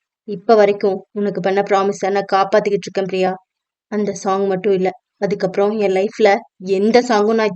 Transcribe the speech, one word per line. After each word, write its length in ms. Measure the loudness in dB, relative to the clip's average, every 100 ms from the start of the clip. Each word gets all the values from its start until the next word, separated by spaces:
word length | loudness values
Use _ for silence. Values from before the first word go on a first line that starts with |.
| _ _ -12
இப்ப 280 | -6 2 4
வரைக்கும் 420 | 4 2 -2 -4 -6
உனக்கு 280 | -6 -4 -4
பண்ண 180 | -2 -2
ப்ராமிஸை 480 | 0 0 0 -2 -2
நான் 220 | -2 0
காப்பாத்திக்கிட்டு 560 | 0 2 2 2 -2 -4
இருக்கேன் 220 | -6 -4
பிரியா. 220 | 0 0 -2 -10 _ _ _ _
அந்த 200 | -4 -4
சாங் 320 | -4 -2 0 0
மட்டும் 260 | 0 0
இல்ல, 160 | 0 0 -4 _ _
அதுக்கப்புறம் 540 | -4 -2 -2 0 0 0
என் 180 | 0 0
லைஃப்ல 340 | -2 2 2 2 -2 _ -4
எந்த 260 | 0 2 2
சாங்கும் 380 | 2 2 2 0
நான் 160 | -2